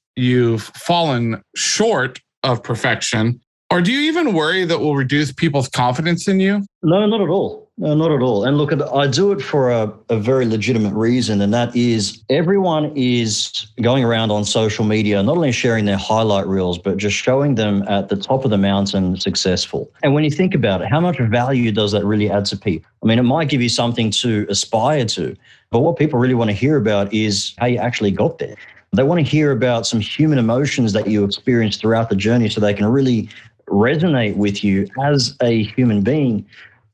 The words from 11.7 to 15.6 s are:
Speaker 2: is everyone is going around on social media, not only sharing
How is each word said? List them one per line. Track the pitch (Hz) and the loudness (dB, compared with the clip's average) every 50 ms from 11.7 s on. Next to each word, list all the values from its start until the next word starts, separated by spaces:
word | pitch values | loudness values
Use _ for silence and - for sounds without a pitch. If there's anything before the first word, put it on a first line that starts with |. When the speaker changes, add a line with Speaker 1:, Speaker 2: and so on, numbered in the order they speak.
| - | 0
Speaker 2:
is | 123 120 120 117 110 104 101 - - - - | 0 0 2 2 0 -2 -4 -6 -8 -4 -2
everyone | 131 143 135 160 196 202 190 180 160 156 151 147 - | 0 0 2 2 2 2 0 0 0 -2 -2 -2 -2
is | 143 127 127 123 120 117 110 104 - - - - - - - - - 117 | -2 -2 0 0 0 0 -2 -4 -4 -6 -6 -8 -10 -12 -10 -8 -4 0
going | 117 127 135 127 | 0 2 2 2
around | 117 117 113 113 110 | 2 0 0 0 0
on | 104 104 104 | 0 -2 -2
social | 101 - 113 110 107 104 - 117 | -2 0 0 0 0 0 -2 0
media, | 107 107 107 107 104 104 101 98 | 0 0 0 2 2 2 2 2
not | 110 156 | 2 2
only | 180 165 139 | 2 0 0
sharing | 117 - | 0 0